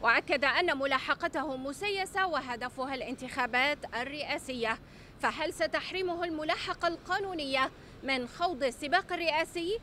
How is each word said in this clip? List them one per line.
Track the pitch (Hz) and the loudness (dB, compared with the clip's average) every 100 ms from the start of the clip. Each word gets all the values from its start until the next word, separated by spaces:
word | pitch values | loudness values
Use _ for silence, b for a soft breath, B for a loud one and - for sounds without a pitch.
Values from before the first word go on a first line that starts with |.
وأكد | 220 240 294 294 277 | 8 6 6 2 4
أن | 254 359 285 | 4 4 2
ملاحقته | 277 269 - 277 339 330 285 262 | 2 2 2 0 2 -2 -2 -4
مسيسة | 262 285 403 392 381 392 381 | -6 -4 -2 0 0 0 2
وهدفها | 302 262 240 247 254 262 269 | 0 -2 -4 -6 -4 -4 -4
الانتخابات | 233 262 254 - 240 247 269 294 - 220 | -4 -6 -6 -2 2 4 4 2 -4 -4
الرئاسية. | 254 294 277 294 - 254 220 233 B B B B | -4 -6 -4 -4 -4 -2 -2 -2 B B B B
فهل | 262 226 320 | -2 0 -2
ستحرمه | 320 311 311 - 359 370 339 | 0 0 0 -2 -2 -2 0
الملاحقة | 349 311 311 330 - 359 339 | -2 -2 0 -2 -2 0 0
القانونية | 330 - 370 392 359 285 262 262 - B B | -2 -2 -2 0 -4 0 2 2 -2 B B
من | 247 262 247 | -2 -2 -2
خوض | - 349 277 | 0 0 2
السباق | 262 233 294 339 381 | 0 0 2 2 2
الرئاسي؟ | 349 339 302 320 349 339 440 | -2 2 2 0 -2 -2 -2